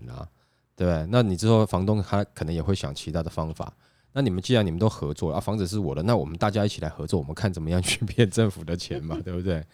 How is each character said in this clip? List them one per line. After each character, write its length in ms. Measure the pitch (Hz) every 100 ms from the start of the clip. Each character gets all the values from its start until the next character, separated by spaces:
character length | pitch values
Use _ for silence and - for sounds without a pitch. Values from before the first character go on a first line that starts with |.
| 58
啊， 180 | 64 85 _ _ _ _
对 120 | - 90
不 40 |
对？ 160 | 82 80
那 120 | 120
你 140 | 110 90
之 100 | 110
后 200 | 113 107
房 180 | 90
东 180 | 95 107
他 220 | 95 101 101
可 100 | -
能 120 | 78
也 80 | 82
会 120 | 80
想 200 | 95 76
其 180 | 78 -
他 100 | 82
的 60 | 82
方 240 | - 80
法。 180 | 80 - - _ _ _
那 80 | 135
你 80 | 131
们 120 | 92
既 120 | -
然 100 | 120
你 60 | 98
们 80 | 82
都 100 | 107
合 240 | - 73
作 180 | 76 82
啊， 80 | 78
房 200 | 101 107
子 80 | 90
是 120 | 107
我 160 | 85
的， 80 | 69
那 140 | 95 117
我 80 |
们 140 | 78 85
大 120 | 107
家 140 | 104
一 40 | 101
起 120 | -
来 80 | 78
合 180 | - 76
作， 140 | 92
我 40 |
们 100 | 71
看 180 | 78 98
怎 100 | 87
么 60 | 78
样 140 | 90
去 200 | 87 - 107
骗 240 | - 104
政 200 | 101 110
府 140 | 90
的 100 | 80
钱 280 | 87 - 87
嘛， 100 | 80 78
<laughs> 0 |
对 120 | 90
不 80 | 90
对？ 160 | 92 82 80